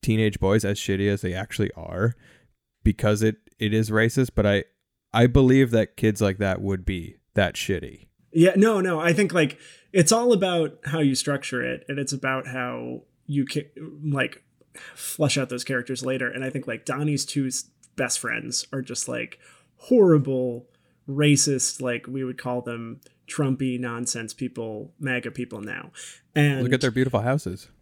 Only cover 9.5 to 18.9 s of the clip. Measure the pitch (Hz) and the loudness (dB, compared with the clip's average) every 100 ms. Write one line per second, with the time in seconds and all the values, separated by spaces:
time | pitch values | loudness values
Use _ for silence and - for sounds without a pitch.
9.5 | - - - _ 190 156 226 247 214 185 | -2 -20 -20 _ 2 4 4 4 4 2
10.5 | 175 151 - 143 160 143 131 - 139 - | 0 -2 -4 -6 0 2 2 -2 -4 -4
11.5 | 127 123 127 - 143 135 135 135 131 131 | -4 -4 -6 -8 -8 -6 -4 -4 -4 -6
12.5 | 127 123 123 120 123 _ _ - 143 131 | -8 -6 -8 -10 -12 _ _ -6 -4 -2
13.5 | 151 147 - 156 151 151 143 - - _ | -4 -8 -18 -18 -10 -4 -2 -4 -6 _
14.5 | _ _ - - - - - 147 143 127 | _ _ -20 -20 -14 -12 -2 0 0 -4
15.5 | 123 - 131 120 127 131 131 123 123 135 | -6 -4 -4 -4 -6 -4 -4 -4 -6 -6
16.5 | 135 127 113 - 135 151 143 - 147 131 | -6 -6 -8 -6 -2 0 -2 -2 -4 -2
17.5 | - - _ _ - 123 - 120 113 - | -4 -10 _ _ -6 -4 -2 -4 -6 -6
18.5 | 120 - 139 127 | -8 -6 -8 -6